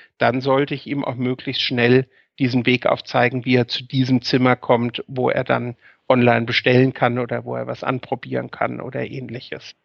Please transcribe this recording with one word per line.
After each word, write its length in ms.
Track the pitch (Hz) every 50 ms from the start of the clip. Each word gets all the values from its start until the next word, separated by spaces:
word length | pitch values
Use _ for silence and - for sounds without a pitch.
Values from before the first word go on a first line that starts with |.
| - _ _
Dann 240 | - 123 117 120 131
sollte 320 | 131 139 131 135 143 143 147
ich 140 | 131 -
ihm 160 | - 143 139 -
auch 120 | - 123
möglichst 460 | 123 123 127 131 - - 135 127 -
schnell 460 | - - 135 120 117 120 127 131 131 _ _ _ _ _ _ -
diesen 260 | 135 123 127 123 113
Weg 200 | 127 127 123 -
aufzeigen, 600 | - 123 - - - - 127 123 123 127 127 120
wie 100 | 131 127
er 120 | 123 117
zu 160 | - - - 127
diesem 380 | - 139 131 131 127 131 117
Zimmer 340 | - - 143 127 127 127 123
kommt, 480 | - - - 123 117 120 120 - - -
wo 220 | - 135 127 123 120
er 140 | - 135 127
dann 320 | - 123 120 120 123 120 _ _ - _ _ _ -
online 360 | 131 123 120 120 117 117 117
bestellen 480 | 117 113 - - 131 127 123 131 131 -
kann 260 | - 135 120 120 127
oder 260 | 120 117 123 117 117
wo 100 | 123 123
er 120 | 123 123
was 160 | 123 123 - -
anprobieren 680 | 131 131 127 - - 135 127 - 131 131 123 123 -
kann 280 | - - - 120 123 123
oder 300 | - 127 123 127 127 -
ähnliches. 640 | 131 135 127 113 113 127 - - - - - - - _